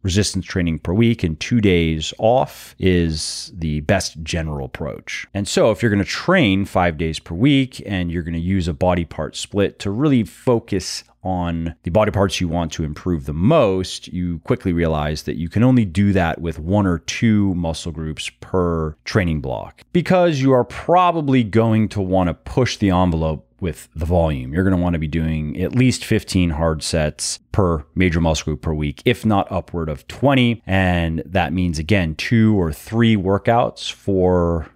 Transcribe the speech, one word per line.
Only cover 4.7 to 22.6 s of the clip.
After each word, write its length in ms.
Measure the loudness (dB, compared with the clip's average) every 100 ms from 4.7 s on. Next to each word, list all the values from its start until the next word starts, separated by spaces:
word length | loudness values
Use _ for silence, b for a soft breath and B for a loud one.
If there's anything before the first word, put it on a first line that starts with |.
| -10 -10 -10 -12 -14 -10
And 140 | -8 -2
so 240 | 2 4
if 100 | 4
you're 100 | 2
gonna 120 | 2
train 640 | 0 -2 2 4 4 2 0
five 320 | 2 0 0
days 220 | -4 -6
per 160 | -8 0
week 460 | 2 4 0 -6 -6
and 260 | -4 -2
you're 120 | -4
gonna 140 | -4 -4
use 300 | 0 0 0
a 60 |
body 320 | 0 0 0 -2
part 300 | -6 -8 -8
split 440 | -6 -2 -2 -2
to 120 | -6
really 320 | -2 2 2
focus 800 | 0 -4 0 0 0 -4 -4 -10 -14 _
on 520 | -6 -4 -2 -4 -6 -8
the 60 | 0
body 220 | 2 2
parts 280 | 2 0 0
you 80 | -2
want 240 | -2 -4
to 140 | -4 -6
improve 400 | -4 -2 -2 -2
the 80 |
most, 760 | 0 2 4 4 0 -4 -10 -10
you 320 | -6 -4 -6 -4
quickly 260 | -2 0
realize 520 | 0 0 0 -2 -4
that 120 | -6 -6
you 140 | -4
can 140 | 2
only 200 | 4 4
do 300 | 2 2 2
that 260 | 2 0 -2
with 180 | -6 -6
one 280 | -2 0 2
or 140 | 0
two 540 | -4 -2 2 2 2 0
muscle 360 | -4 -6 -8
groups 380 | -8 -8 -8 -10 _
per 560 | -4 0 0 0 -4 -6
training 380 | -4 -2 0 -2
block 400 | -4 -8 -10 -18 -4
because 480 | -2 2 4 4 2
you 140 | 4
are 100 | 4
probably 800 | 2 -4 2 4 4 2 2 2
going 460 | 2 2 4 2 0
to 100 | -2
wanna 340 | 0 2 2
push 440 | -2 -4 0